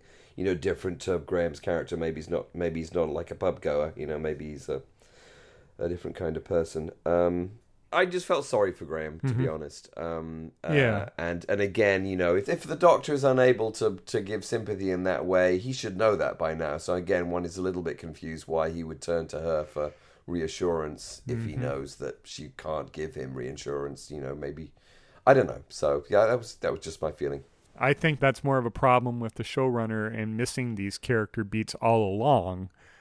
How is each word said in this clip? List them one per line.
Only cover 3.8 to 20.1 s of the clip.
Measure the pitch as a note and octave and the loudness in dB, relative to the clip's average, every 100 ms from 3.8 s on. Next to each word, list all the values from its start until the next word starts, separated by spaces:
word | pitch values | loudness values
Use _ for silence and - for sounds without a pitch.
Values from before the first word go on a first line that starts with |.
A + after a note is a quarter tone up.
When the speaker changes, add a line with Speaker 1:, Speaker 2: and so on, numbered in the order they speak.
| D#2 - | -2 -4
Speaker 1:
you | D2 | -6
know, | D#2 | -4
maybe | D#2 D2+ D#2 | -4 -4 -8
he's | D2 C#2+ | -10 -8
a, | C2+ - _ _ - - - - - - - | -8 -8 _ _ -20 -20 -20 -20 -20 -20 -6
a | E2+ | -6
different | F2 E2+ E2 | -6 -8 -6
kind | E2+ D#2 | -4 -4
of | - | 0
person. | F2+ E2 D#2+ D#2+ - D#2+ | 0 0 -4 -8 -4 2
Um, | F2 F2 F2 F2+ A2 _ _ _ | 4 4 2 -4 -10 _ _ _
I | E3 F#3 | 0 2
just | F3+ - | 0 0
felt | E3+ - | -2 2
sorry | A2+ G2 | 2 2
for | E2 D2 | 0 -6
Graham, | D#2+ D#2 D#2+ | -6 -6 -4
to | C3+ B2 | -2 0
be | D#2+ | -2
Speaker 2:
Mm-hmm. | |
Speaker 1:
honest. | D#2 D2+ - - - | -4 -8 -14 -16 -10
Um, | E2+ E2 D#2+ D#2+ D#2+ - - | -6 -6 -8 -10 -12 -8 0
uh, | |
Speaker 2:
Yeah. | D3 B2 G2+ D2 - | 4 4 2 -4 -4
Speaker 1:
and, | E2+ F2 - | -4 -4 0
and | G2+ | 0
again, | G2+ F#2 G#2 G2 G2 | 2 4 4 4 2
you | F#2 | 2
know, | F2 F2+ | 4 4
if, | G2 | 2
if | E3 | -2
the | - D#3 | -4 6
Doctor | E3+ B2 C#3 | 8 8 4
is | C#3+ | 2
unable | C#3 B2+ B2+ A#2+ A2 | 4 6 6 6 0
to, | G#2+ A2 F#2+ - | 0 0 0 -4
to | A2+ | -4
give | G2 G#2 G2 | -2 -6 -2
sympathy | A2+ G#2 G2 F#2+ | -4 -2 -2 0
in | F#2 | 0
that | F#2 E2+ F2+ | 0 0 4
way, | F#2 F#2 F#2 | 4 6 4
he | B2 | 0
should | C3 - F#2 | -6 -4 2
know | A2 F#2+ | 4 4
that | D2 - | 0 0
by | D#2+ D#2+ | -2 -2
now. | D#2 D2+ | -4 -4
So | - F2+ | -2 -2
again, | E2+ F2+ F2 | 2 0 2
one | F2 F2 | -2 -4
is | F2+ | -4
a | |
little | F#2 F2+ | -4 -2
bit | E2 C#2+ | -4 -6
confused | E2 D#2 D#2+ D#2+ - | -10 -12 -10 -10 -2
why | D#2+ D#2+ | 0 0
he | E2 | -2
would | D#2+ D2+ | -8 -6
turn | - E2+ D#2+ | -2 -2 -2
to | D2+ | -4
her | E2 D#2 | -2 -2
for | D2+ D2+ D2+ - - | -2 -4 -6 -8 -20